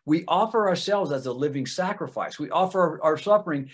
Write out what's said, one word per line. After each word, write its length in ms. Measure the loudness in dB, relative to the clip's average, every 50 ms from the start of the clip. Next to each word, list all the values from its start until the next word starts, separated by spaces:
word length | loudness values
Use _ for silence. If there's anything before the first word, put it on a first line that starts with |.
| -4
We 180 | -2 0 0 0
offer 420 | 2 2 2 2 2 2 2 2 2
ourselves 440 | 2 0 0 0 0 0 0 0 -2
as 140 | -4 -2
a 60 | -4 -4
living 340 | -2 -2 -2 -2 -2 -6
sacrifice. 720 | -4 -4 -2 -2 -2 -2 -4 -6 -8 -6 -6 -6 -6 -6 -8
We 120 | -6 -2
offer 300 | 0 2 2 2 2 2
our, 220 | 2 2 2 2 2
our 160 | 2 2 2
suffering 500 | 2 4 4 4 4 0 -4 -4 -6 -8